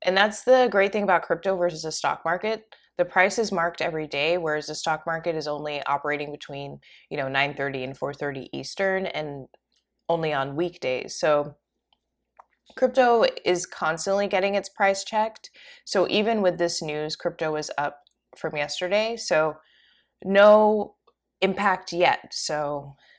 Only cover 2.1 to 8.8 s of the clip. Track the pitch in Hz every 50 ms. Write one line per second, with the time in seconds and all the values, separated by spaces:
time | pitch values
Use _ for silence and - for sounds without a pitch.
2.1 | 147 - - 165 175 180 214 214 220 220 - _ - - _ _ _ - 175 175
3.1 | - 185 185 196 196 - 220 196 196 175 165 175 170 - 160 165 160 156 156 147
4.1 | - 143 143 160 175 180 165 156 151 151 147 - 156 - - 165 156 156 - 165
5.1 | 165 165 160 175 160 156 143 151 147 147 151 151 147 143 - 135 143 143 - 147
6.1 | 147 147 147 147 147 147 - - 143 139 139 139 143 139 _ - - - _ -
7.1 | 156 147 135 135 135 135 143 143 139 - 139 139 135 135 127 131 135 - 139 139
8.1 | 139 - 151 143 135 135 - - - 139 139 - - -